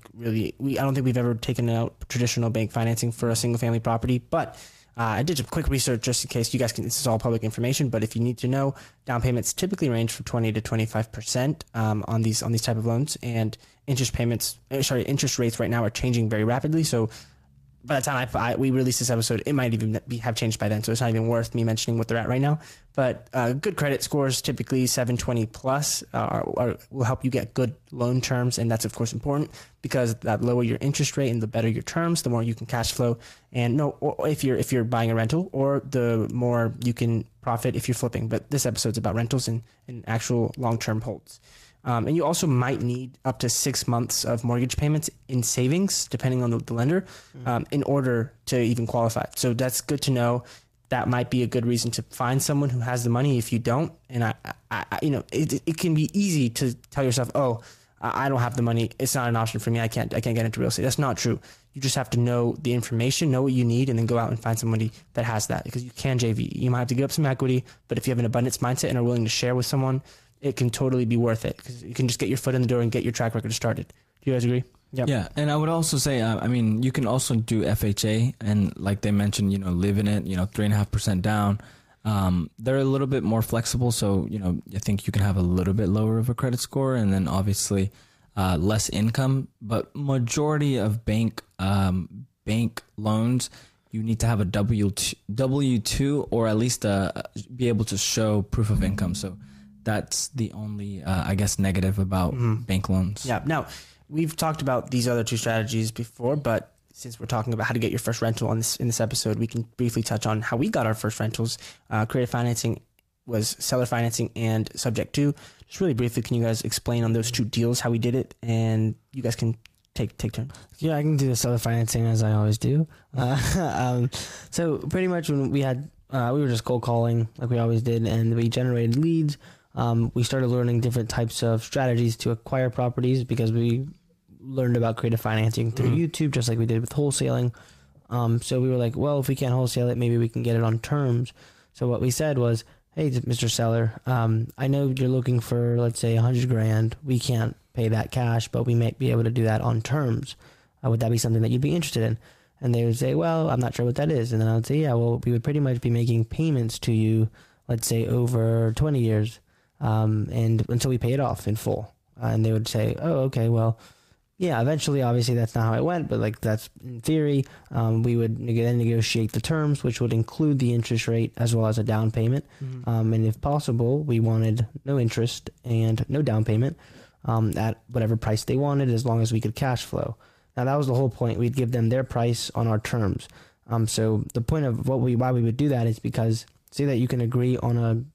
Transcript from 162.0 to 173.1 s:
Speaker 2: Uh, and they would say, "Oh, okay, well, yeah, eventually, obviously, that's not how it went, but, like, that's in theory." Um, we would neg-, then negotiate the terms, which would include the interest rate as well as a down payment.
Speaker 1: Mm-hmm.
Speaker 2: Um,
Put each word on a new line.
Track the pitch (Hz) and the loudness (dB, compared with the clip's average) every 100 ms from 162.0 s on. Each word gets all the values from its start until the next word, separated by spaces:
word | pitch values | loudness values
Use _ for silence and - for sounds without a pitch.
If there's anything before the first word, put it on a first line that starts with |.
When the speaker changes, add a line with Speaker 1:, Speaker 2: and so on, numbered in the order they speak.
| _ - | _ -6
Speaker 2:
Uh, | 117 | -2
and | 110 | 2
they | 113 | 2
would | 110 110 | 2 0
say, | 113 110 - | 0 0 0
"Oh, | 160 147 | 0 0
okay, | 135 127 113 | 0 2 2
well, | 117 113 110 - - _ _ _ - | 2 2 -2 -10 -20 _ _ _ -4
yeah, | 180 117 | -2 2
eventually, | 127 156 - 139 | 2 0 0 0
obviously, | 123 120 117 | 2 2 2
that's | 117 113 | 0 0
not | 117 | 0
how | 113 | 0
it | 113 | 2
went, | 147 175 135 | 0 -2 -2
but, | 113 | -2
like, | 110 110 | -2 -2
that's | 113 107 - - | -2 -2 -4 -16
in | 127 120 | -14 -8
theory." | 131 156 147 139 - - - | 0 2 4 2 0 -8 -8
Um, | 120 113 113 | -2 2 2
we | 120 117 | 2 2
would | 113 113 | 0 -2
neg-, | 120 117 | -2 0
then | 120 120 | 2 2
negotiate | 117 117 110 117 110 | 2 2 2 0 0
the | 117 | -2
terms, | - 160 151 139 | -2 0 0 0
which | 131 117 | -2 -2
would | 120 | 0
include | 113 113 - 151 139 | 0 0 0 2 2
the | 120 | 2
interest | 117 113 113 117 | 2 0 -2 0
rate | 113 113 - | 0 0 0
as | 117 | 0
well | 113 110 | 2 2
as | 113 | 2
a | |
down | 110 110 110 | 2 2 2
payment. | 117 113 139 - - | 2 2 0 -4 -12
Speaker 1:
Mm-hmm. | 131 127 123 | -10 -8 -2
Speaker 2:
Um, | 113 110 | 0 2